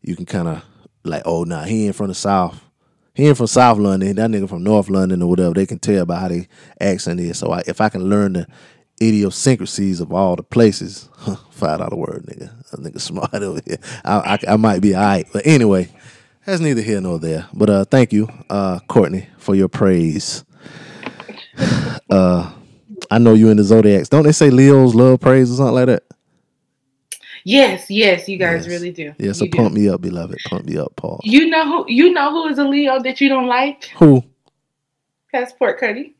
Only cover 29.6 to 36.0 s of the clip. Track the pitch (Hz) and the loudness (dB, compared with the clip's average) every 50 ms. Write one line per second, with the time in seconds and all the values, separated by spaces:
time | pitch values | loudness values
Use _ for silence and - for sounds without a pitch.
29.6 | 117 104 - 104 104 101 90 85 90 90 87 87 85 90 - - - - 87 - | 0 0 0 0 0 0 -2 -2 -6 -8 -8 -10 -10 -12 -14 -14 -12 -10 -10 -10
30.6 | - 78 80 78 73 - _ - - - 82 - - 214 226 285 320 330 330 320 | -8 -8 -8 -8 -8 -10 _ -14 -14 -12 -12 -10 -6 2 2 4 4 4 0 0
31.6 | 320 294 320 349 - - 233 247 320 359 349 330 277 294 302 330 330 311 285 254 | -2 -2 -4 -4 -4 -2 0 4 4 4 4 2 -2 -2 -2 -4 -4 -4 -2 -2
32.6 | 285 277 277 285 294 269 262 269 240 262 262 - 285 277 269 262 254 247 240 247 | -2 -2 0 0 0 0 -2 -2 -4 -6 -4 -2 0 0 0 0 -2 -2 -2 -2
33.6 | 262 285 277 _ - - - - 170 151 139 131 120 _ _ _ _ _ _ _ | -2 -4 -6 _ -18 -20 2 4 6 6 6 4 2 _ _ _ _ _ _ _
34.6 | _ _ _ _ _ _ _ _ _ _ _ _ _ _ - 262 247 247 - _ | _ _ _ _ _ _ _ _ _ _ _ _ _ _ -8 -8 -8 -8 -6 _
35.6 | 262 202 185 - 262 220 208 240 | -4 -4 -2 -4 -4 -6 -6 -6